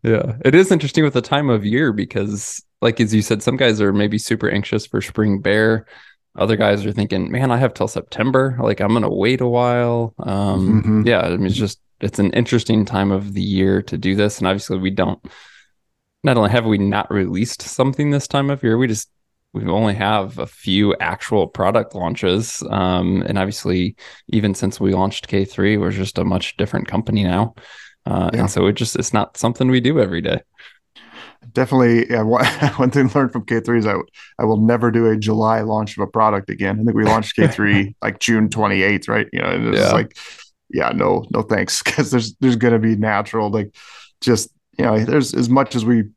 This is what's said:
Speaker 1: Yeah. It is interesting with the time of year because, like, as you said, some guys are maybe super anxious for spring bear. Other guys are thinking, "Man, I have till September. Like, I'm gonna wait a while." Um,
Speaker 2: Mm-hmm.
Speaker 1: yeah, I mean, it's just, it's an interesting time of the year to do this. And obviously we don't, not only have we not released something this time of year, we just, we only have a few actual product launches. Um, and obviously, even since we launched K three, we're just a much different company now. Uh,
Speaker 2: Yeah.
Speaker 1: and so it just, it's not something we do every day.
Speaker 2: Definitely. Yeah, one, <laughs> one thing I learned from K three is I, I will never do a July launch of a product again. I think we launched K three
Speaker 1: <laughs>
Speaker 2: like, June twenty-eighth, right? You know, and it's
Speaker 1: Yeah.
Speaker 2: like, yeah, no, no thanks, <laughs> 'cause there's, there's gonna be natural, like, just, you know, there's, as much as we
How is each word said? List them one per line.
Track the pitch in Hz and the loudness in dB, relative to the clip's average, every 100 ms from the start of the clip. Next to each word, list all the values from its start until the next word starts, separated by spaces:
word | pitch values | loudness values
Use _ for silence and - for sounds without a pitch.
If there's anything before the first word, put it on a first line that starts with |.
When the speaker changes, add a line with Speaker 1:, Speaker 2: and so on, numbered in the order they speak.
Speaker 1:
Yeah. | - 110 - 117 - | 0 0 -2 0 4
It | 156 | 6
is | 190 | 6
interesting | 165 143 - | 2 2 0
with | 151 | 2
the | - | 0
time | - 139 143 | -2 -2 2
of | 110 104 | 0 0
year | 120 151 | 0 0
because, | 104 98 - 101 101 - - _ _ | -2 -4 -4 -4 -6 -10 -14 _ _
like, | 117 110 | -2 2
as | 110 | 2
you | 110 | 2
said, | 104 107 | 2 0
some | 123 127 | 0 2
guys | 127 107 | 2 2
are | 104 | 2
maybe | 101 101 107 | 2 0 -2
super | - 113 104 | -2 -2 0
anxious | 101 104 107 - | -2 -2 -6 -4
for | 104 | -6
spring | - - 107 98 | -4 -2 0 0
bear. | - 107 110 113 - - - _ _ - | 2 2 2 0 -4 -20 -20 _ _ -4
Other | 104 110 | 0 2
guys | 107 104 104 | 2 2 -2
are | |
thinking, | 104 104 95 87 | -2 -2 -2 -4
"Man, | 120 131 | -2 0
I | 120 | 2
have | 127 | 0
till | - 180 | -2 -4
September. | - - - 123 131 135 123 | -4 -8 -4 0 2 0 0
Like, | 117 101 | -2 0
I'm | 104 | 0
gonna | 117 104 | 2 0
wait | 95 104 127 | 0 0 0
a | 123 | 0
while." | 120 123 120 120 117 117 - | 0 0 0 0 -2 -4 -6
Um, | - 98 101 95 95 110 | -6 -2 0 0 2 2
Speaker 2:
Mm-hmm. | 107 107 107 | 2 2 4
Speaker 1:
yeah, | 107 | 2
I | 82 90 | 2 0
mean, | 95 | -2
it's | 107 | -2
just, | 104 - _ _ | -4 -6 _ _
it's | 104 - | -6 0
an | 101 | 0
interesting | - 117 120 - 110 101 | 2 0 0 2 0 0
time | 98 98 | 0 0
of | 98 101 | 0 -2
the | 98 | -6
year | 95 95 95 95 | -2 0 2 0
to | - - | -2 -4
do | 95 98 | -2 0
this. | 104 - | 0 0
And | 92 | -2
obviously | 98 - 95 | -2 -2 -4
we | 95 | -2
don't, | 95 92 95 - - - - _ _ _ _ _ _ | 0 -2 -2 -12 -20 -20 -20 _ _ _ _ _ _
not | 147 120 | 0 2
only | 101 | 4
have | 120 113 | 2 2
we | 104 | 0
not | 101 101 - | 0 -2 -2
released | 101 95 92 117 - | -2 -2 -2 -4 -6
something | - - 135 131 147 | -12 -2 0 2 0
this | 143 - | 0 0
time | 143 139 | -2 -2
of | 143 | 0
year, | 120 113 | 0 2
we | 127 | 2
just, | 107 - _ _ _ _ | -2 -8 _ _ _ _
we | 110 101 | -8 -2
only | 95 113 101 | 0 0 0
have | 98 107 95 123 | 0 0 -2 -8
a | - | -10
few | - - 95 101 - | -8 -2 2 2 0
actual | 82 - - 107 85 | -4 -6 -2 -2 -2
product | - 92 110 - | 0 2 2 -2
launches. | 101 87 76 92 95 117 - - | -6 -6 -2 0 0 -2 -10 -4
Um, | 101 92 92 90 92 | 0 0 0 0 0
and | 90 98 | -2 -2
obviously, | 95 113 98 90 90 - - - - | -2 -4 -2 0 -2 -6 -20 -20 -4
even | 110 104 95 | -2 0 -2
since | 98 - | -4 -2
we | 98 | 0
launched | 95 95 - - | 2 0 -4 -4
K | 98 | -2
three, | 98 - 98 104 | -2 0 0 2
we're | 92 | 0
just | 101 95 - | -2 -4 -2
a | |
much | 92 92 - - | -2 -2 -4 -6
different | - - - | -4 -4 -4
company | 104 113 107 92 | -4 -2 -2 0
now. | 87 113 - - - - _ - | 0 -2 -6 -20 -20 -20 _ -6
Uh, | 95 90 | -2 -2
Speaker 2:
Yeah. | - | 0
Speaker 1:
and | 98 | -2
so | - 95 | 2 0
it | |
just, | 104 113 - | 0 -4 -4
it's | - | -2
not | 107 - - | -2 -2 -2
something | 113 120 127 | -2 2 2
we | 127 | 4
do | 123 156 | 2 2
every | 98 85 | 0 0
day. | - - _ _ - _ _ - - - - _ 120 | -2 -4 _ _ -20 _ _ -20 -20 -20 -20 _ -8
Speaker 2:
Definitely. | 117 131 131 120 117 113 | -4 0 4 4 4 2
Yeah, | 120 | 0
one, | 110 120 123 | 2 2 0
<laughs> | - 143 - | 0 -2 2
one | 127 | 0
thing | 143 131 | 2 0
I | 143 | 2
learned | 131 | 0
from | 120 107 | -2 -2
K | 113 | -4
three | 117 120 | 0 0
is | 107 | 0
I, | 95 - - - - | -2 -6 -16 -20 -4
I | 110 | 0
will | 110 | 2
never | 110 117 117 | 4 4 2
do | 113 113 | 2 2
a | 110 | 2
July | 107 107 110 113 | 0 0 0 0
launch | 107 107 107 - | -2 -4 -4 -6
of | |
a | 101 | -4
product | 110 107 101 98 | 2 2 0 -4
again. | 95 98 107 | -4 -2 0
I | |
think | 113 110 | 0 2
we | |
launched | 107 110 104 - | 2 2 0 2
K | 131 | 2
three | - 104 101 101 - | 2 2 2 0 -4
Speaker 1:
<laughs> | |
Speaker 2:
like, | 110 104 | -8 -4
June | - 113 107 | 0 2 2
twenty-eighth, | 107 104 98 95 101 - | 0 0 2 2 0 0
right? | 110 110 | -2 -2
You | - | -4
know, | 50 | -2
and | 50 - | -2 0
it's | 52 | 2
Speaker 1:
Yeah. | 50 | 2
Speaker 2:
like, | - 110 - - - - _ _ | 2 0 -10 -20 -20 -20 _ _
yeah, | - 64 | -2 -2
no, | - - - - | 0 0 0 -2
no | 110 | -4
thanks, | 107 110 - - | -2 -2 -2 -4
<laughs> | |
'cause | - - 143 | -4 -2 0
there's, | 127 113 - | 0 -2 -2
there's | 131 117 | 0 2
gonna | 120 117 | 2 2
be | 110 107 | 2 0
natural, | 110 101 104 113 107 | 0 -2 -2 -4 -2
like, | 107 101 - - - - _ | -2 -4 -10 -20 -20 -20 _
just, | - 110 - _ _ - | 0 0 0 _ _ -2
you | 131 | 0
know, | 107 | 2
there's, | 113 147 127 | 2 0 0
as | - 120 | -2 2
much | 131 131 123 | 2 2 -2
as | 110 | 2
we | 117 104 | 2 0